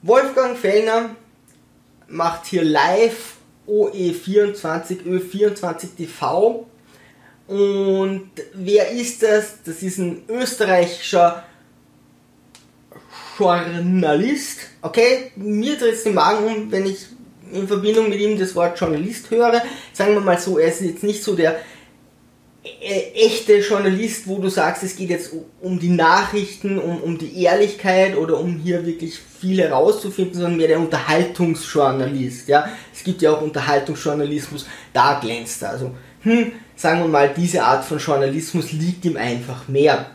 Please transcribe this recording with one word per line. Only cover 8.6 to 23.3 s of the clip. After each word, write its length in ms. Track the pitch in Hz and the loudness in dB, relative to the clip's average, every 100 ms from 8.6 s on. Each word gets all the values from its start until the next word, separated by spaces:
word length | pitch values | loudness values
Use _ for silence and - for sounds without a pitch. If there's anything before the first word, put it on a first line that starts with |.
| 185 208 196 | 2 2 2
ist 300 | 240 240 - | -2 -6 0
das? 340 | 220 214 208 - - | 2 2 0 -12 -14
Das 160 | 160 | -8
ist 160 | 190 185 | -6 -4
ein 240 | 175 160 - | -4 -4 -8
österreichischer 1160 | 233 247 - 202 185 170 - - 190 170 170 - _ _ _ _ _ _ _ _ _ _ - _ _ _ - _ - - - | -4 -4 -2 2 4 2 -2 -2 4 4 2 -14 _ _ _ _ _ _ _ _ _ _ -20 _ _ _ -20 _ -20 -18 0
Journalist. 1200 | 190 175 170 175 175 185 160 147 226 285 - - - _ | 2 4 0 -4 0 2 2 2 2 -2 -6 -12 -16 _
Okay, 520 | 165 233 240 262 - - | -4 2 4 4 -2 -10
mir 400 | 208 208 247 294 | -4 -2 -2 0
dreht's 280 | 240 220 | 0 0
den 100 | 220 | 0
Magen 320 | 185 156 214 214 | 2 4 2 0
um, 260 | 220 214 | -2 -4
wenn 140 | 190 196 | -4 -2
ich 220 | 196 - - - _ - | -6 -12 -20 -20 _ -12
in 160 | 185 190 | -8 -2
Verbindung 400 | 202 208 220 220 | 0 2 2 2
mit 120 | 202 | 0
ihm 180 | 208 208 | 0 0
das 160 | 185 | -2
Wort 260 | 175 170 175 | 0 0 0
Journalist 500 | 170 151 190 233 - | -2 -2 -4 -8 -2
höre. 320 | 226 240 233 240 - - | 2 4 4 0 -10 -16
Sagen 220 | - 202 | 0 2
wir 60 | 208 | 4
mal 180 | 196 175 | 2 0
so, 200 | 190 165 | 0 2
er 100 | 165 | 2
ist 120 | 165 | 2
jetzt 220 | 185 165 | -4 -2
nicht 200 | 208 208 | -4 -4
so 120 | - | -2
der, 220 | 180 156 160 - - _ _ _ _ _ _ _ _ | 2 2 0 -10 -20 _ _ _ _ _ _ _ _
äh, 640 | - - 196 196 - - | -20 -16 -4 -4 -4 4
echte 320 | 220 | 4